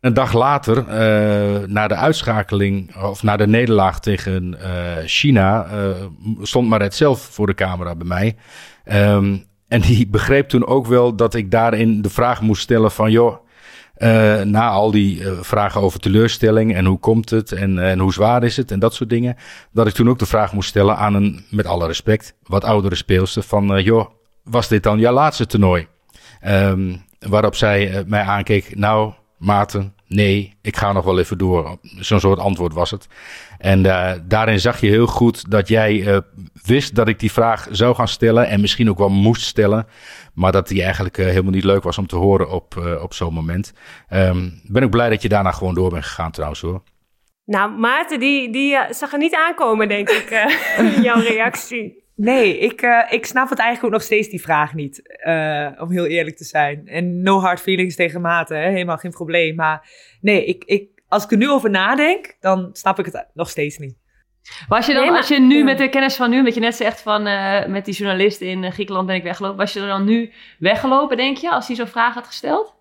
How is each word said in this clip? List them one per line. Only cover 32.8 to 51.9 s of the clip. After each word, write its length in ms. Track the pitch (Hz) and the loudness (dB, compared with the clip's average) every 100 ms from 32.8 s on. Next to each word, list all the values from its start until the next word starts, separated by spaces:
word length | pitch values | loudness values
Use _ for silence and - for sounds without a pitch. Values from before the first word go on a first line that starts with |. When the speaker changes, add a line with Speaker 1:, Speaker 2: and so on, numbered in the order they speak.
| 87 | -4
Speaker 1:
het. 160 | 101 - - - - - - | -4 -14 -20 -20 -20 -20 -8
En, 280 | 95 95 95 | 0 4 4
eh, 260 | 92 92 92 | 2 0 -4
daarin 360 | 85 107 113 107 | -2 0 2 2
zag 200 | 92 120 | 0 0
je 60 | 107 | 2
heel 180 | 107 117 | 4 2
goed 440 | - 120 - - | 2 2 0 -2
dat 180 | 107 98 | -2 2
jij, 380 | 113 107 104 95 | 2 2 0 2
eh, 120 | 98 - - 87 - | 0 -2 -18 -20 -16
wist 300 | - 127 139 | 0 0 2
dat 140 | 113 110 | 0 0
ik 100 | 110 | 0
die 140 | 110 | -2
vraag 340 | - 117 110 - | 0 0 0 -4
zou 240 | 98 120 | 0 0
gaan 140 | 120 117 | 2 0
stellen 400 | - 117 113 120 | 2 2 4 2
en 120 | 104 | 2
misschien 300 | 101 - 117 | 0 2 0
ook 80 | 95 | 2
wel 100 | 101 | 2
moest 340 | 98 101 117 | 4 2 2
stellen, 440 | - - 104 107 110 _ - - - | -2 0 2 2 -2 _ -20 -20 -20
maar 180 | - 92 | -2 2
dat 160 | 95 87 | 2 0
die 140 | 95 | -2
eigenlijk, 360 | 92 95 95 - | -2 -2 -4 -2
eh, 80 | 92 | 0
helemaal 260 | 92 92 | 0 0
niet 120 | 95 | 0
leuk 180 | 95 98 | 2 2
was 160 | 90 85 | 0 -6
om 80 | 95 | -6
te 100 | 90 | 0
horen 340 | 95 98 92 | 2 2 0
op, 260 | 92 - - | -4 -8 -10
eh, 260 | 85 82 | -6 -6
op 120 | 85 | -8
zo'n 200 | - 87 | -8 -6
moment. 380 | 82 80 87 104 _ - - _ | -4 -4 -4 -6 _ -20 -20 _
Ehm, 400 | 92 95 90 90 85 | 0 2 0 -4 -10
ben 200 | - 104 | -4 0
ook 60 | 131 | 2
blij 180 | 113 120 | 2 0
dat 140 | 110 | 0
je 60 | 110 | 0
daarna 220 | 104 95 | 0 0
gewoon 240 | 87 92 | -2 -4
door 160 | 90 92 | 0 -2
bent 140 | 85 | -2
gegaan 260 | - - 82 | -10 -8 -10
trouwens, 300 | 80 76 76 | -6 -10 -8
hoor. 220 | 82 92 _ _ _ _ _ _ | -8 -8 _ _ _ _ _ _
Speaker 2:
Nou, 260 | - 202 208 208 | -4 -2 -2 -2
Maarten, 420 | 226 277 339 294 | -2 0 -2 -2
die, 300 | 262 285 254 | 0 0 -2
die, 240 | 226 277 277 | -4 0 0
eh, 160 | - | -2
zag 200 | 233 285 | -6 -6
er 60 | 294 | -2
niet 160 | 311 | -2
aankomen, 540 | 320 320 349 247 214 214 | 0 -2 0 -2 0 0
denk 200 | 208 208 | -2 0
ik, 220 | 214 - | -2 0
eh, 720 | 226 214 277 - - 226 202 | 0 0 0 -2 0 2 4
<laughs> 0 | |
jouw 180 | 233 233 | 2 2
reactie. 840 | 226 220 226 240 - 240 208 | 2 0 -2 -4 -10 -10 -10